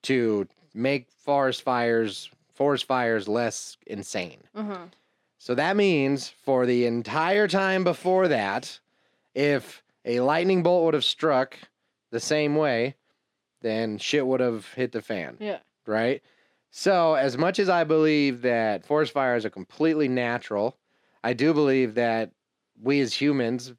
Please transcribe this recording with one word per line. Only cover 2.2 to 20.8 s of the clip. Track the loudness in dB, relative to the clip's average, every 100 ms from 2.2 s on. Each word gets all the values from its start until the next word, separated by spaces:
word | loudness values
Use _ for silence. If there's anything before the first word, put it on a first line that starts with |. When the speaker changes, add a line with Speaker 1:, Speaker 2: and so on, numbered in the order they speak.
| -16 _ _
Speaker 1:
forest | _ 0 0
fires | -2 -2 0 -2 -2
less | -2 -2 -6 -14 -20 -14
insane. | -12 -8 -8 -8 -14 _
Speaker 2:
Uh-huh. | -12 -10 -10 -14 _ _ _ _ _
Speaker 1:
So | -6
that | -2 0 2
means | 2 2 2 -2 -6
for | -10 0 2 2
the | 2 2
entire | -2 -4 -2 0 2 2
time | 0 0 0
before | 0 0 0 2 2
that, | 2 0 -4 -6 -18 _ _ _ _ _
if | -2 0 0 -4 -20 _ _
a | -4 0
lightning | 0 0 2 2
bolt | 4 4
would | 2
have | 0
struck | -2 -2 2 2 0 -6 -20 _ _ _ _
the | -8
same | -2 0 2 2
way, | 2 0 -2 -6 _ _ _ _ _ _
then | -4 -2 -4 -6
shit | -2 0 0
would | 0
have | 0 -2 -10
hit | -6 -4
the | -6
fan. | -6 -8 -8 -10
Speaker 2:
Yeah. | -10 -10 _ _ -4
Speaker 1:
Right? | -2 0 -2 _ _ _ _ _
So | -4 2 4 4
as | 4 0 0
much | 0 0
as | 2
I | 2
believe | 2 4 4 4 2 0
that | 0 0 0 -2
forest | 0 0 0
fires | 0 0 0
are | -2
completely | -8 -16 0 0 2 0
natural, | 0 -2 -4 -4 -2 -2 -4